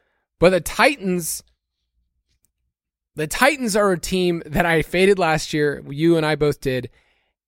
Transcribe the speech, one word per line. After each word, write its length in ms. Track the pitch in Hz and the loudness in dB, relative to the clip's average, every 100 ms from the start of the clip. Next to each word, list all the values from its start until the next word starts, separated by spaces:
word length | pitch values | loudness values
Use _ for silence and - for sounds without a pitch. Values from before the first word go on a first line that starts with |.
| _ _ _ - | _ _ _ 2
But 100 | 165 | 4
the 120 | 185 | 4
Titans, 800 | - - 233 277 190 180 160 - - _ _ _ _ _ _ _ _ _ _ _ _ _ _ _ _ - | 0 2 2 2 -2 -4 -4 -10 -14 _ _ _ _ _ _ _ _ _ _ _ _ _ _ _ _ -10
the 120 | 151 | -8
Titans 480 | - 269 294 240 202 | 0 2 2 0 0
are 160 | 202 | 2
a 80 | 180 | 0
team 420 | - 185 180 170 - | -2 -2 0 -2 -4
that 180 | 151 170 | -2 0
I 160 | 165 | 0
faded 380 | 151 175 190 196 | 0 2 2 2
last 340 | 165 156 - | 2 -2 -2
year. 300 | 156 147 139 139 | -2 -2 -4 -10
You 280 | 139 165 165 | -2 2 2
and 80 | 156 | 2
I 100 | 151 | 0
both 240 | 147 139 | -2 -2
did. 300 | 139 127 120 _ _ _ _ _ | -4 -4 -6 _ _ _ _ _